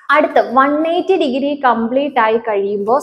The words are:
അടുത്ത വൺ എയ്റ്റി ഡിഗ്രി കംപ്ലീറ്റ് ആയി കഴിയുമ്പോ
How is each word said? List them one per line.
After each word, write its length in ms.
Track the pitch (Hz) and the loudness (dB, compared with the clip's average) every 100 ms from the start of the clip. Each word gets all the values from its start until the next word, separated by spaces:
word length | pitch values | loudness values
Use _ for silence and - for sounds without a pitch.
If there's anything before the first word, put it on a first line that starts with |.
| - | 0
അടുത്ത 240 | 285 302 - - 240 | 0 2 2 2 2
വൺ 140 | 277 294 320 | 2 2 0
എയ്റ്റി 240 | 349 349 381 | -2 0 0
ഡിഗ്രി 260 | 302 254 285 285 269 | 0 -2 -2 -2 0
കംപ്ലീറ്റ് 540 | 226 226 254 285 269 | 0 0 -2 -2 0
ആയി 140 | 220 226 226 | 0 0 -2
കഴിയുമ്പോ 480 | 208 196 208 202 262 | -2 -2 -4 -2 -2